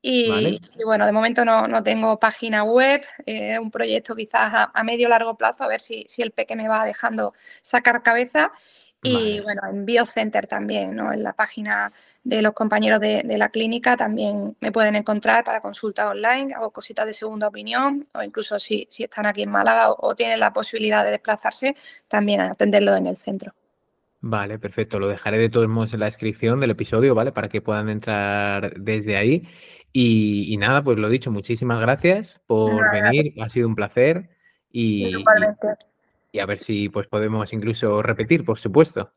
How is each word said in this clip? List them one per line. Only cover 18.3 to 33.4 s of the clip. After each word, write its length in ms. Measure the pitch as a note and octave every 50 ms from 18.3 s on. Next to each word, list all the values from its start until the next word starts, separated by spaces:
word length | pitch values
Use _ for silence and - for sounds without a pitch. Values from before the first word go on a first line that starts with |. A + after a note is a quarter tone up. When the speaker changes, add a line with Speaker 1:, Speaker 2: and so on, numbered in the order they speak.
| - A3+ G#3+ - G#3 G3+
Speaker 1:
si, 280 | - - G#3+ G#3 - _
si 140 | - - A3
están 200 | - - G#3+ G#3
aquí 160 | G#3 G3+ G#3
en 80 | G#3 G3+
Málaga 400 | G3+ G3+ G3+ A3 A3+ A3+ A3+ A3
o, 160 | - - - G#3+
o 60 | -
tienen 240 | - A#3 A3+ A3+ A3
la 120 | G#3+ G#3
posibilidad 500 | G#3 G#3+ G#3+ - - A3+ G#3+ G#3+ G#3+ G#3 G#3
de 80 | G#3
desplazarse, 640 | G#3 G#3 _ - G#3+ - - A3+ - - C4 C4+ C#4+ - - - - - _ _
también 320 | - G#3 G#3 G3+ G3+ G3
atenderlo 520 | F#3 F#3 F#3+ - G#3 G#3 G3+ G3+ G3+ G3+ G3
en 120 | F#3+ F#3
el 100 | F3+ F3+
centro. 380 | - - - G3 F#3+ - G3+ _ _ _ _ _ _ _ _ _ _ _ _ _ _
Speaker 2:
Vale, 360 | - A#2+ A2+ G#2 G2+ G2+ G#2+ G#2+
perfecto. 400 | - G2+ - - A2 A2+ - G2+
Lo 100 | G2 G2+
dejaré 300 | G2+ F#2 - A2 G#2+ A2
de 100 | A2+ A2+
todos 180 | A2+ A#2 A2+ A2
modos 260 | A2+ A2+ A2+ A2 A2+
en 60 | G#2+
la 60 | G#2+
descripción 540 | G#2+ - - A2 A2 G#2+ - - A2+ A#2+ C3+
del 100 | C#3 A#2+
episodio, 420 | G#2 - - - A#2 A2 B2+ C#3 B2+
¿vale? 180 | A2 B2+ C3+
Para 160 | - - A#2 G#2+
que 140 | - G#2+
puedan 260 | - - G#2+ G#2+ G#2+ A2
entrar 840 | G#2+ G#2+ - A2+ G#2+ G#2 G2+ G2+ G2+ G2+ G2+ G2+ G2+ G2+ G2+ G2+ - -
desde 380 | G2 A2 A2 A2 G#2 G#2+ G#2
ahí. 320 | G2 G#2 A#2 D3+ F3 - - - - - - - - _ _
Y, 600 | - C3 B2 A#2 A2+ A2 G#2+ G#2 G#2 G2+ G2+ -
y 40 | A2 G2+
nada, 260 | G2+ A2+ C3+ C#3+ C#3+
pues 140 | C3+ A#2 G#2+
lo 100 | G#2+ G#2+
dicho, 220 | A#2+ C3 - B2
muchísimas 480 | A2 G2+ G2 - A#2+ A2+ B2+ B2 A#2 A2+
gracias 600 | A2 A#2 C3 C#3 - F3 - G#3 A3 - - _ _
por 280 | _ A#2 A2 A3 A2 A2
Speaker 1:
Nada. 360 | A2 G#2+ - G#3 - G#2 G#2
Speaker 2:
venir, 220 | - - D#3 D3 - -